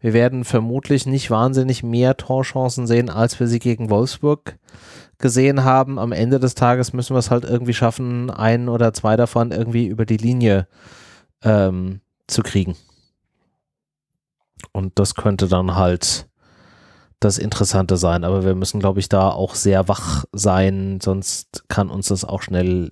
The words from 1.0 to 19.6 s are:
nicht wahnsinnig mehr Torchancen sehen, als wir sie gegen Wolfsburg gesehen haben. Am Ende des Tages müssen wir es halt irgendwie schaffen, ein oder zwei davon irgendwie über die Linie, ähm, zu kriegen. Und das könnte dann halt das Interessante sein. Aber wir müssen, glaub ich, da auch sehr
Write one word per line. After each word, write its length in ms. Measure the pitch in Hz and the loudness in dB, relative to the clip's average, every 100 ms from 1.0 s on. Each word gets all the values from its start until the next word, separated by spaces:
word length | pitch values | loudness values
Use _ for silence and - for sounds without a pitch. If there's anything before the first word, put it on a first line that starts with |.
| 131 | 0
nicht 240 | 135 - | -4 0
wahnsinnig 520 | 110 127 131 131 123 | 0 2 2 0 -2
mehr 340 | 117 117 127 131 | -2 2 2 0
Torchancen 680 | - 131 131 131 127 127 117 | -2 -2 -2 -2 -2 -2 0
sehen, 240 | 117 120 | 0 0
als 300 | 110 113 - | 0 -2 0
wir 80 | 120 | 0
sie 100 | 117 | 0
gegen 320 | 123 113 110 | 0 -2 0
Wolfsburg 680 | 104 127 - 147 151 - - _ - - - - - | 0 0 -2 -2 -2 -6 -20 _ -20 -20 -20 -20 -2
gesehen 460 | 131 120 135 139 | 0 2 2 4
haben. 340 | 131 131 135 131 | 4 4 2 -2
Am 140 | 117 | -4
Ende 260 | 101 117 131 | -2 2 2
des 160 | 127 | 2
Tages 380 | - 123 123 123 | 2 2 2 0
müssen 220 | 127 120 127 | -4 -2 -2
wir 20 | |
es 120 | - | 2
halt 100 | 123 | 0
irgendwie 300 | - 120 120 | 0 -2 0
schaffen, 560 | 113 117 - 123 120 127 | 0 0 -2 -6 -4 -6
ein 380 | - 110 117 123 | -2 0 2 0
oder 240 | 117 117 | 2 0
zwei 220 | - 107 110 | 0 0 2
davon 340 | 117 120 117 | 2 2 0
irgendwie 360 | - 117 117 107 | -2 -2 0 -2
über 180 | 110 110 | -2 0
die 100 | 107 | 0
Linie, 520 | 117 123 113 98 90 _ - - - - _ _ | 0 2 4 4 0 _ -20 -20 -20 -20 _ _
ähm, 580 | 113 104 95 92 92 95 _ _ - | 2 4 2 0 -6 -8 _ _ -8
zu 140 | - | -4
kriegen. 320 | - 101 90 85 _ _ _ _ _ _ _ _ _ _ _ _ _ _ _ _ _ _ - | -2 -2 -2 -6 _ _ _ _ _ _ _ _ _ _ _ _ _ _ _ _ _ _ -10
Und 260 | 101 95 - | -6 -4 0
das 180 | 101 - | -2 0
könnte 320 | 107 95 95 | -2 0 0
dann 260 | 92 92 | 0 0
halt 540 | 92 90 90 - - - _ _ _ _ _ _ _ _ - | 2 2 0 -2 -6 -8 _ _ _ _ _ _ _ _ -2
das 200 | 104 - | -2 0
Interessante 580 | 104 - 101 98 90 90 | -4 -2 0 0 2 2
sein. 260 | 87 85 | 2 0
Aber 220 | 85 95 | 0 0
wir 100 | 95 | 0
müssen, 240 | 92 98 104 | 0 -2 -2
glaub 160 | 98 98 | 0 0
ich, 120 | 95 | 0
da 220 | 98 95 | 2 2
auch 260 | - 95 | 0 -4
sehr 320 | - | -2